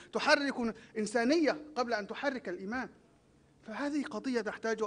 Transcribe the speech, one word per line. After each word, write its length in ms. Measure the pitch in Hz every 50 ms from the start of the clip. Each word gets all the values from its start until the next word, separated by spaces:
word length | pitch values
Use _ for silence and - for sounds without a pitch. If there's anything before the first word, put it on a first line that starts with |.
| - - -
تحرك 640 | 214 - 269 302 294 285 277 - - 233 226 220 - - - -
إنسانية 600 | 220 214 196 - 240 233 247 302 349 302 254 185 - - - -
قبل 180 | 247 254 240 233
أن 140 | 208 202
تحرك 420 | - 220 - - 285 269 240 - 202
الإيمان. 400 | 175 - 196 196 233 262 233 180 - - _ _ _ _ _ _ _ _ _ _ _ _
فهذه 420 | - - 208 214 277 285 294 294 247
قضية 380 | - 220 214 208 262 247 233
تحتاج 420 | 202 214 - - - 226 226 214 220